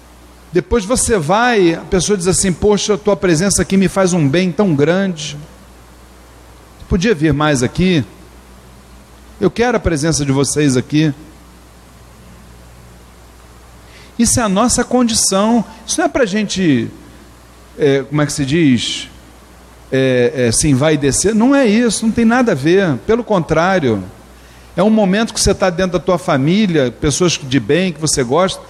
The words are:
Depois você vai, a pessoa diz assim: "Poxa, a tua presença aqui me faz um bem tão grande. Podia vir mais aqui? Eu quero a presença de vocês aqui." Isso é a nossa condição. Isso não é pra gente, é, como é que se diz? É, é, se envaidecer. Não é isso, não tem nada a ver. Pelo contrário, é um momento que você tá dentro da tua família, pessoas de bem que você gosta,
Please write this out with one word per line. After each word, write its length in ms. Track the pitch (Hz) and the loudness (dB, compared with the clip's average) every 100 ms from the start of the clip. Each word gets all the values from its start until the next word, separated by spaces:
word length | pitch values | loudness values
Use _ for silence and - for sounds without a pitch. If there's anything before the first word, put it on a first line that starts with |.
| - - - - - | -20 -20 -20 -20 -6
Depois 320 | - - 233 190 | -4 -2 -2 -2
você 320 | 254 - 214 | -2 0 -2
vai, 560 | 147 208 247 220 170 | 0 0 2 2 2
a 80 | 165 | 0
pessoa 360 | - 190 185 202 | -2 -2 0 -2
diz 100 | 175 | 0
assim: 260 | 175 196 | 0 -2
"Poxa, 400 | 160 208 202 - | 0 2 2 0
a 40 | 202 | -2
tua 200 | 208 196 | 0 0
presença 440 | 185 160 196 190 | 2 2 2 0
aqui 140 | - 196 | 0 2
me 140 | 185 | 2
faz 240 | 190 185 | 2 0
um 120 | 175 143 | 2 2
bem 260 | 165 185 | 2 0
tão 200 | 175 208 | 0 0
grande. 640 | 139 151 185 196 160 - - - - - - - - - - - - - - - - - | 2 2 0 -2 -6 -10 -12 -18 -20 -20 -20 -20 -20 -20 -20 -20 -20 -20 -20 -20 -20 -6
Podia 280 | 196 214 160 | -2 0 0
vir 180 | 156 | 0
mais 300 | 143 151 135 | 0 0 0
aqui? 420 | 123 - 185 165 110 - - - - - - - - - - - - - | -2 0 0 0 -2 -10 -20 -20 -20 -20 -20 -20 -20 -20 -20 -20 -20 -4
Eu 100 | 196 | -2
quero 240 | - 240 220 | 0 -2 0
a 40 | |
presença 440 | 180 156 160 143 | -2 -2 -2 -2
de 80 | 139 | 0
vocês 460 | 135 135 147 147 127 | 0 0 0 0 0
aqui." 360 | 117 151 156 - - - - - - - - - - - - - - - - - - - - - - - - - - - - - - - | 0 0 0 -2 -12 -20 -20 -20 -20 -20 -20 -20 -20 -20 -20 -20 -20 -20 -20 -20 -20 -20 -20 -20 -20 -20 -20 -20 -20 -20 -20 -20 -10 -2
Isso 220 | 233 262 | 0 0
é 40 | |
a 40 | 220 | 2
nossa 360 | 190 240 - | 2 2 0
condição. 840 | 240 247 233 220 - 190 220 240 - - - | 0 0 2 0 0 0 2 0 -2 -10 -8
Isso 140 | - | -2
não 60 | 349 | -2
é 40 | |
pra 160 | 320 220 | 0 -2
gente, 640 | 208 208 185 175 123 110 - - - - - - - - - | -2 -4 0 0 0 -2 -10 -20 -20 -20 -20 -20 -20 -20 -2
é, 260 | 143 139 | 0 0
como 180 | 127 147 | -2 -2
é 40 | 143 | -2
que 60 | |
se 140 | - 135 | -4 -2
diz? 640 | 170 147 117 - - - - - - - - - - - | 2 4 2 0 -8 -12 -18 -20 -20 -20 -20 -20 -20 -6
É, 560 | 135 131 127 120 135 120 | -2 0 2 0 0 0
é, 40 | |
se 160 | - 156 | 0 2
envaidecer. 680 | 127 156 151 139 - 185 220 | 2 2 2 0 0 0 2
Não 180 | 247 | 2
é 120 | 277 233 | 2 2
isso, 400 | 214 240 - 220 | 2 0 0 -2
não 80 | |
tem 100 | 233 | 2
nada 300 | 226 247 233 | 2 2 0
a 20 | 147 | 0
ver. 400 | 151 190 185 123 - | 2 2 2 -2 -2
Pelo 200 | 226 226 | -2 0
contrário, 760 | 196 151 156 180 190 131 104 90 - - - - - - | -2 0 0 0 0 0 -2 -6 -16 -20 -20 -20 -20 -8
é 80 | - | -2
um 80 | 208 | 2
momento 440 | 220 190 202 226 | 2 2 0 -2
que 60 | - | -2
você 140 | 202 | -2
tá 160 | 190 190 | 0 0
dentro 240 | 170 185 | 0 -2
da 60 | 170 | -2
tua 180 | - 175 | -2 -2
família, 760 | - 139 143 196 214 156 123 113 | 0 0 2 2 2 0 -2 -2
pessoas 360 | 151 135 175 - | -4 0 0 -2
de 180 | 131 135 | -2 -2
bem 320 | 104 156 185 | 0 0 0
que 80 | 151 | -4
você 240 | 156 147 | -4 -2
gosta, 380 | 120 151 190 - | 0 0 0 -4